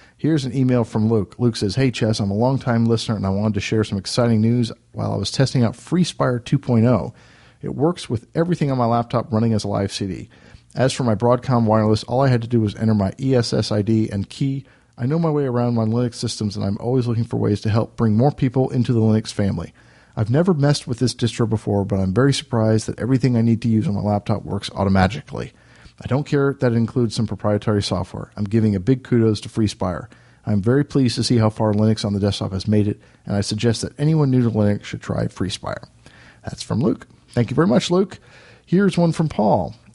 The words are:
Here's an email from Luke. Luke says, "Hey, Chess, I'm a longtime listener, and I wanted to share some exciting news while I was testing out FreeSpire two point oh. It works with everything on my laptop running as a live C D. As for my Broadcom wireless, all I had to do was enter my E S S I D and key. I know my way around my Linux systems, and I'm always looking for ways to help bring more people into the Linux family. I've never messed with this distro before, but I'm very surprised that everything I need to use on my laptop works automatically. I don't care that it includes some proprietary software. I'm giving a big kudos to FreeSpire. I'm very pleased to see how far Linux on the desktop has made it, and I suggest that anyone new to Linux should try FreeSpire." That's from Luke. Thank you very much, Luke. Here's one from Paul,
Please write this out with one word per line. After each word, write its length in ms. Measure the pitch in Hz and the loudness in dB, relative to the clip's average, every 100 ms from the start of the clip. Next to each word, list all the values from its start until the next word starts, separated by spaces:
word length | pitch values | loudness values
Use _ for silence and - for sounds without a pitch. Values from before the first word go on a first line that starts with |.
| - _ | -20 _
Here's 260 | 143 160 131 | 0 0 0
an 100 | 127 | 0
email 280 | 127 123 | 2 2
from 260 | 113 110 107 | 0 0 2
Luke. 260 | 113 92 - | 2 -2 0
Luke 180 | 123 113 | 0 0
says, 200 | 104 92 | -2 0
"Hey, 160 | 135 | 0
Chess, 280 | - 110 110 | 0 -2 0
I'm 120 | 98 | -2
a 40 | 101 | 0
longtime 500 | 123 135 - 117 117 | 0 0 0 0 2
listener, 300 | 113 - 104 | 0 -2 -4
and 100 | 98 | -2
I 40 | |
wanted 240 | 98 110 | 0 0
to 60 | 101 | -2
share 240 | - 110 | -2 0
some 160 | 107 101 | 0 -4
exciting 420 | - - 120 110 | -4 0 2 2
news 300 | 113 123 117 - _ | 2 2 -2 -6 _
while 200 | 113 107 | -8 -4
I 40 | 104 | -4
was 120 | 101 | -4
testing 340 | - 131 135 | -2 0 2
out 100 | 113 | 0
FreeSpire 720 | - - 175 175 - 139 123 | -2 -2 0 0 0 0 -2
two 140 | - 143 | 0 -2
point 300 | - 117 117 | 2 2 4
oh. 260 | 110 95 - - - - - | 2 -2 -12 -20 -20 -20 -14
It 140 | 143 131 | -10 -2
works 340 | 151 180 - | -2 -2 -6
with 180 | 117 - | -6 -6
everything 380 | - 170 165 147 | -4 -2 0 0
on 80 | 131 | 0
my 80 | 117 | 0
laptop 440 | 117 117 123 - | 0 0 -4 0
running 220 | 110 113 | 0 2
as 100 | 107 | 0
a 40 | 101 | 0
live 240 | 104 98 | -2 -2
C 160 | - 98 | -4 -6
D. 220 | 87 - - - - _ | -6 -12 -20 -20 -20 _
As 180 | - 127 | -2 -2
for 120 | - | 0
my 100 | 123 | -2
Broadcom 520 | 101 120 123 - 123 110 | 2 2 2 2 2 4
wireless, 380 | 110 107 107 | 4 4 2
all 180 | - 123 | 0 0
I 80 | 139 | 2
had 120 | 123 | 0
to 60 | 117 | 0
do 140 | 117 | 0
was 140 | 107 - | 0 0
enter 200 | 110 107 | 0 2
my 180 | 98 - | 0 -2
E 160 | 135 131 | 0 0
S 180 | 113 | 2
S 180 | 123 113 | -2 0
I 120 | 104 | -2
D 260 | 101 110 110 | 2 2 0
and 180 | 101 95 | -4 -6
key. 380 | - 139 135 - _ _ - | -4 -4 -4 -10 _ _ -8
I 80 | 131 | -4
know 140 | 160 | 0
my 100 | 165 | 0
way 160 | 147 139 | 0 0
around 300 | 120 120 117 | 0 0 0
my 100 | 110 | 0
Linux 300 | 117 123 - | 0 0 -2
systems, 400 | 113 - 107 104 | -6 -4 -4 -4
and 100 | 101 | -4
I'm 140 | 101 | -4
always 260 | 120 131 120 | -2 0 0
looking 180 | 117 | -2
for 140 | 117 117 | -2 -2
ways 240 | 110 104 | 0 0
to 80 | 110 | 0
help 260 | 113 - - | 0 -2 0
bring 220 | 117 107 | 2 4
more 140 | 139 | 2
people 400 | - 135 131 131 | 2 -2 0 0
into 220 | 131 117 | 0 0
the 60 | 117 | 2
Linux 320 | 110 110 110 | 2 2 -2
family. 400 | - 98 82 82 - - _ _ - | -2 -2 -2 -8 -16 -20 _ _ -4
I've 160 | 104 | 0
never 240 | 135 180 156 | 2 2 2
messed 320 | 143 143 - | 2 0 -2
with 100 | 117 | -2
this 160 | 123 | -2
distro 340 | - 117 - 113 | 0 -2 0 -2
before, 380 | 110 - 101 95 | 0 0 -2 0
but 140 | 98 | 0
I'm 140 | 95 | 0
very 200 | 95 139 | 2 2
surprised 540 | 139 - 117 110 110 - | 2 -2 0 2 2 0
that 120 | - | -6
everything 380 | 110 131 135 120 | 0 2 2 2
I 40 | |
need 200 | 117 110 | 2 2
to 80 | 117 | 2
use 180 | 110 156 | 0 0
on 60 | |
my 80 | 101 | -2
laptop 440 | 104 104 - 107 - | 0 -2 -2 -4 -4
works 260 | 98 - | -8 -8
automatically. 800 | - 98 98 92 131 - 57 - _ _ - - - | -4 2 4 2 0 -10 -10 -12 _ _ -20 -20 -12
I 60 | - | -4
don't 220 | 127 147 | -4 0
care 260 | 143 139 135 | 0 0 0
that 140 | 127 | 0
it 20 | 117 | 2
includes 400 | 113 127 117 - | 0 0 -2 -2
some 100 | 107 | -4
proprietary 560 | 98 107 104 - 104 | -2 -2 0 0 0
software. 500 | - 92 95 - - - | 0 -4 -6 -10 -12 -6
I'm 80 | |
giving 320 | 101 113 110 98 | -2 2 2 0
a 40 | |
big 240 | 92 131 | 0 0
kudos 380 | - 120 113 104 | 2 2 2 0
to 80 | - | -4
FreeSpire. 580 | - 104 - 95 82 - - - _ - | -2 -2 -2 -6 -6 -10 -18 -20 _ -2
I'm 160 | 107 | 0
very 220 | 101 135 | 2 2
pleased 320 | 143 143 127 117 | 2 2 0 0
to 80 | |
see 140 | 113 120 | 0 2
how 120 | 110 | 2
far 240 | - 110 | 2 0
Linux 320 | 104 110 107 107 | 2 2 2 -2
on 80 | |
the 60 | 101 | 0
desktop 320 | 101 95 101 | -2 -2 -4
has 160 | 95 104 | -6 0
made 200 | 107 104 | 2 2
it, 140 | 101 _ _ - | -2 _ _ -6
and 100 | 101 | -4
I 60 | |
suggest 400 | 101 107 117 110 | -2 0 0 0
that 180 | - - | -6 -2
anyone 300 | 147 160 143 | 0 2 2
new 140 | 127 | 2
to 80 | 117 | 2
Linux 320 | 110 104 104 | 2 0 0
should 180 | - - | -6 -12
try 240 | - - - | -6 -4 -4
FreeSpire." 600 | - 92 - - - - _ - - - - | -4 -6 -6 -10 -10 -12 _ -20 -20 -20 -16
That's 180 | - - | -14 -12
from 200 | - 107 | -6 -2
Luke. 260 | 185 - - - _ | -2 -2 -8 -20 _
Thank 200 | - 110 | -2 -2
you 60 | 123 | 0
very 120 | 175 | 2
much, 220 | 226 - | 2 2
Luke. 300 | 175 196 - - - - - - | 0 0 -6 -20 -20 -20 -18 -2
Here's 300 | 175 202 175 | 2 2 2
one 160 | 170 | 0
from 160 | 156 156 | 0 -2
Paul, 480 | - 208 127 71 - - | 0 0 0 -2 -10 -20